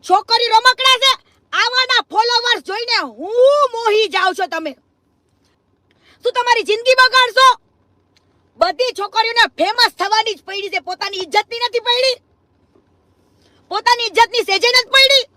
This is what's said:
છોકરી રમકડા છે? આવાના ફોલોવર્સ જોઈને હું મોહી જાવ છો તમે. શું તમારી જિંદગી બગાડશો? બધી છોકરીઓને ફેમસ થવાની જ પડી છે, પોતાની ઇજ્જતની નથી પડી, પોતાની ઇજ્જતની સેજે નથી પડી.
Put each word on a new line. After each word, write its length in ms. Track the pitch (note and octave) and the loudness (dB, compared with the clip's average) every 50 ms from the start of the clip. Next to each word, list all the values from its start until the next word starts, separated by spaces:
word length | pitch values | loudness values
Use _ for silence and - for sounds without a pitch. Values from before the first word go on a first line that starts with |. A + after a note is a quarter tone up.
| _ - | _ 0
છોકરી 360 | F#4 G#4 - - A#4 A#4 A#4+ | 0 0 0 -2 -2 -2 0
રમકડા 500 | A4+ A4 A4 A#4+ B4+ B4+ - C5 C5 C5 | 2 2 4 4 2 0 2 2 2 2
છે? 260 | A#4+ C5 C5+ B4+ - _ _ _ _ _ _ | 2 2 0 0 -2 _ _ _ _ _ _
આવાના 520 | - F4+ G#4+ A#4+ B4 B4+ B4+ B4+ B4+ A#4 - _ | -4 -2 -2 0 0 -2 -2 0 -2 -2 -2 _
ફોલોવર્સ 520 | D#4 - A#4 A#4+ A#4+ A#4+ A#4+ A#4+ A#4+ F#4 | -2 -2 0 0 -2 -2 -2 -2 -4 -4
જોઈને 340 | - - G4 A4 A#4+ A#4+ A#4 | -4 -8 -8 -8 -6 -4 -4
હું 720 | G#4 D#4+ C4 G#3+ A3 D4+ G4 A4+ A#4+ B4+ C5+ C#5+ D5 C#5+ B4+ | -4 -4 -6 -12 -12 -10 -4 2 4 4 4 4 4 0 0
મોહી 360 | A#4 A4+ A#4 A4 G#4 G#4+ A4 F#4 | -2 -4 -2 0 0 0 0 -2
જાવ 240 | D#4 F#4+ F4+ F#4+ | -2 -2 -2 -2
છો 140 | F4+ - F#4 | -2 -4 -6
તમે. 300 | - E4+ E4 D#4+ D4 B3+ _ _ _ _ _ _ _ _ _ _ _ _ _ _ _ _ _ _ _ _ _ _ _ _ _ _ _ _ _ | -6 -6 -8 -8 -8 -12 _ _ _ _ _ _ _ _ _ _ _ _ _ _ _ _ _ _ _ _ _ _ _ _ _ _ _ _ _
શું 100 | - A#4+ | -6 -4
તમારી 300 | - B4 A#4+ B4 A#4+ A#4 | -2 -2 0 2 2 0
જિંદગી 320 | F4 - G#4+ A4+ A#4+ B4+ C5 | 2 -2 -4 0 2 2 4
બગાડશો? 680 | B4+ B4+ B4+ A#4+ C5 B4+ A#4+ G4+ B4+ C5 C5 B4 - _ _ _ _ _ _ _ _ _ _ _ _ _ _ _ _ _ _ _ | 4 4 4 4 2 2 2 4 4 4 4 4 2 _ _ _ _ _ _ _ _ _ _ _ _ _ _ _ _ _ _ _
બધી 280 | A3+ E4 F4+ F4 - B4+ B4 - - | _ -2 -2 0 -2 -4 -4 -4 -8
છોકરીઓને 680 | G4+ G4+ - A4 A4 A4+ A#4 A#4 A4 - _ - D#4+ | -10 -6 -4 -2 -2 -2 0 0 0 0 _ -2 -2
ફેમસ 280 | G4 A4 B4 A#4 A4 | -2 0 0 -2 -2
થવાની 420 | _ - F4+ G4 G#4+ A4 A4 A4+ G4 | _ -4 -4 -2 0 0 -2 -2 -8
જ 100 | C#4+ _ | -10 _
પડી 240 | - G4 G4+ G4 F#4+ | -12 -10 -10 -8 -6
છે, 100 | F4+ F4+ | -8 -8
પોતાની 380 | C4+ F4 F#4 _ G#4 G4+ G4+ | _ -8 -10 _ -10 -10 -8
ઇજ્જતની 420 | F#4+ F#4 D#4 C4 G#4 G#4 _ A#4 A#4 | -10 -10 -4 -4 -4 -4 _ -8 -6
નથી 200 | A#4+ A#4+ A#4+ A#4 | -6 -4 -4 -4
પડી, 360 | A4 B4 A#4+ B4 B4+ C5 B4 _ _ _ _ _ _ _ _ _ _ _ _ _ _ _ _ _ _ _ _ _ _ _ _ _ _ _ _ _ _ _ | -2 -2 -2 0 0 -2 -4 _ _ _ _ _ _ _ _ _ _ _ _ _ _ _ _ _ _ _ _ _ _ _ _ _ _ _ _ _ _ _
પોતાની 360 | F4+ G#4 A4+ A#4 B4 A#4+ A#4 | -8 -2 0 0 0 0 -2
ઇજ્જતની 340 | A4 E4+ A4 A4+ - A4+ A#4+ | -2 2 2 2 2 2 -4
સેજે 300 | G4+ - F#4+ G4 - A#4+ | -2 -2 -2 0 0 2
નથી 220 | B4 B4+ A#4+ - | 0 0 -2 2
પડી. 380 | - C5+ C5+ C5 C#5 C5+ A#4+ _ _ | 2 4 4 4 2 0 0 _ _